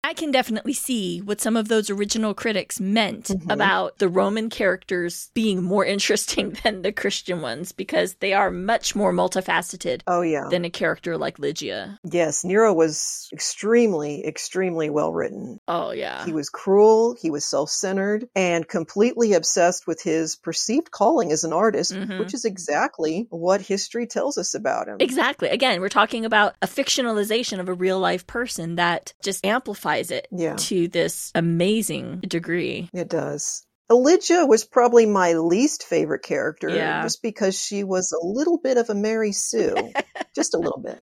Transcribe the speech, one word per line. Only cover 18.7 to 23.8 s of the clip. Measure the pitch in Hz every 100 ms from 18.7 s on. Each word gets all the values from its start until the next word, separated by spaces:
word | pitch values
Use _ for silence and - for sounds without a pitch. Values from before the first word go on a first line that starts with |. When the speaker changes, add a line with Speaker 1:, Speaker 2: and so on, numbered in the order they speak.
| 185 160 196 240 226 226
Speaker 2:
obsessed | 180 165 - 175 180 -
with | 160
his | 175 160 160 -
perceived | - 160 - 262 339
calling | - 208 311 170
as | 156
an | 165
artist, | 160 220 202 170
Speaker 1:
Mm-hmm. | 190 196 190
Speaker 2:
which | 185
is | 254 226
exactly | 196 160 147 262 - 156 165 233
what | 170 175 196
history | 190 196